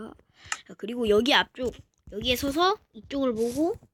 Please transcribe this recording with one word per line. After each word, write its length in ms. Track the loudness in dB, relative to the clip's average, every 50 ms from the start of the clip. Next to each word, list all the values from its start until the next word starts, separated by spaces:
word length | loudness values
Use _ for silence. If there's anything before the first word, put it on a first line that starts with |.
| -16 -18 -18 -20 _ _ _ _ -14 -12 -12 -12 -12 -14
자, 60 | -18 -14
그리고 320 | -14 -12 -8 -4 0 4
여기 240 | 4 4 4 4 4
앞쪽, 400 | 4 2 0 _ -6 -6 -6 -6 -10 -16 _ _ _ _ -16
여기에 240 | -12 -6 -4 -2 -2
서서 420 | -2 -2 -2 0 2 2 2 0 -2 _ _ _
이쪽을 400 | -20 -14 -10 -6 -2 -2 -2 0
보고 420 | 0 -2 -2 0 0 0 0 -2 -4 -10 _